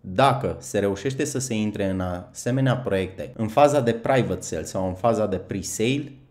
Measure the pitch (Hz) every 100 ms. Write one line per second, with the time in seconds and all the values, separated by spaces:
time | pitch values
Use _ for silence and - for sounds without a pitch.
0 | 95 92 135 131 - - - 104 101 98
1 | 135 135 147 131 123 110 107 98 98 95
2 | 92 90 92 - 120 131 131 110 - 95
3 | 92 - - - 110 139 147 143 117 113
4 | - 135 95 90 - 85 78 98 95 90
5 | 117 107 104 92 - 98 87 - 113 139
6 | 151 - -